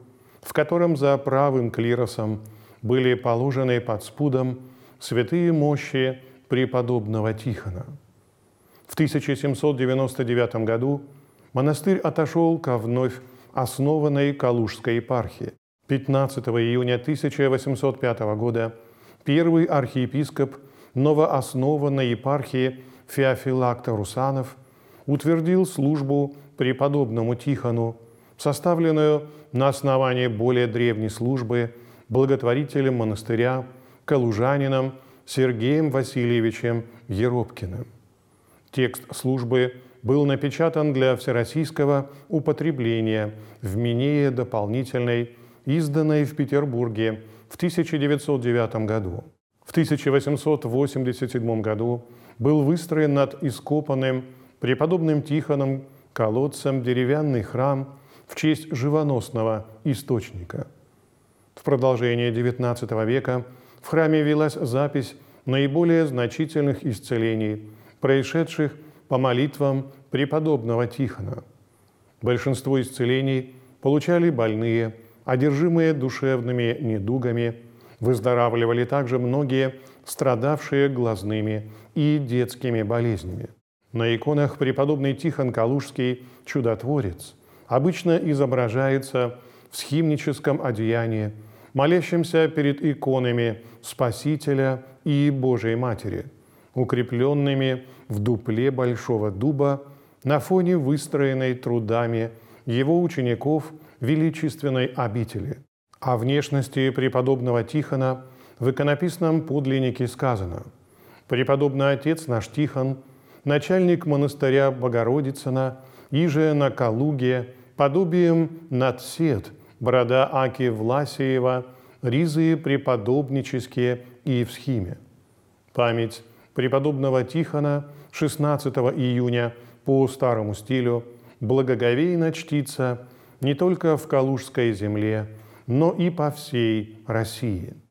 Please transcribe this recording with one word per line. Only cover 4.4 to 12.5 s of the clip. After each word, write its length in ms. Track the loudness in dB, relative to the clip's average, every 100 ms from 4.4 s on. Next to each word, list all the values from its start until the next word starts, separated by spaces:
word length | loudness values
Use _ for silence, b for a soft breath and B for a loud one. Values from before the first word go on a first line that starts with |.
| -2 -6 B B B B
святые 520 | -2 0 0 2 2
мощи 680 | 2 2 0 -2 0 0 -2 B B _
преподобного 880 | 0 0 0 0 -2 -2 -2 -2
Тихона. 520 | -2 -6 -6 -8 -10 -12 -16 _ _ _ _ _ _ b b -12
В 80 | -2
тысяча 400 | 0 0 -2 -2
семьсот 420 | -2 0 0 2
девяносто 460 | 0 0 0 -2
девятом 400 | 0 2 0 0
году 380 | 0 0 0 -2 -6 B B B B
монастырь 440 | 0 0 2 2 2
отошёл 600 | 2 0 0 2 2